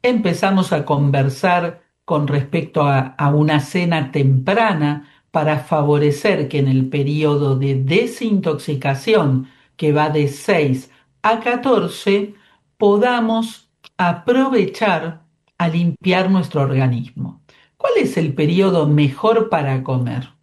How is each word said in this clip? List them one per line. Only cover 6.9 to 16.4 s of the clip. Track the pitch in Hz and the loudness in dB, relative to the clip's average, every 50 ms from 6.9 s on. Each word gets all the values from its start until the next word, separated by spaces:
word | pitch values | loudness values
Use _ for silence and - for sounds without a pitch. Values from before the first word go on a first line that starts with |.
| - 147 139 143 147 151 156 147 147 143 143 139 135 | -2 -2 -2 -2 0 0 0 0 2 2 0 0 0
de | 131 139 139 139 135 135 | 0 0 -2 -2 -2 0
desintoxicación, | 135 160 202 240 240 - - 240 226 208 190 175 170 151 147 - - 151 131 - 139 135 131 - - 220 214 165 139 131 127 131 - _ _ _ _ _ | 0 0 0 0 -2 -4 -6 -2 -2 0 0 0 -2 -4 -4 -4 -6 -6 -4 -2 -4 -4 -4 0 2 2 2 2 2 0 0 -2 -6 _ _ _ _ _
que | - 165 151 | -4 0 0
va | 147 151 151 156 | 2 2 0 0
de | 151 151 147 | 0 0 0
seis | 135 139 - - - 196 170 151 135 131 131 - - _ _ _ _ _ _ | -2 -4 -6 -2 0 0 2 2 0 0 -2 -4 -14 _ _ _ _ _ _
a | - 214 226 226 | 0 0 0 0
catorce, | - 247 247 247 254 277 254 208 170 170 - - - 202 196 208 196 208 - _ _ _ _ _ _ _ _ _ | -2 -4 -4 -2 0 2 2 2 0 -2 -8 -4 -2 0 0 0 0 -4 -10 _ _ _ _ _ _ _ _ _
podamos | 220 202 202 208 233 247 247 240 226 220 226 226 226 226 - - _ _ _ _ _ - _ | 2 2 4 4 2 2 2 0 0 0 0 -2 -2 -4 -8 -16 _ _ _ _ _ -20 _
aprovechar | - 185 175 170 170 - - 240 262 262 269 262 226 185 147 - - 226 202 180 156 156 165 160 - _ _ _ _ _ _ _ | -2 0 0 0 -2 0 0 2 2 2 2 2 0 0 0 -2 -2 0 0 0 0 -2 -6 -10 -12 _ _ _ _ _ _ _
a | _ 175 165 | _ -2 0
limpiar | 160 170 175 170 143 - - 175 180 185 190 185 | 0 0 0 0 -2 -2 -2 0 0 2 2 2
nuestro | 190 185 | 2 0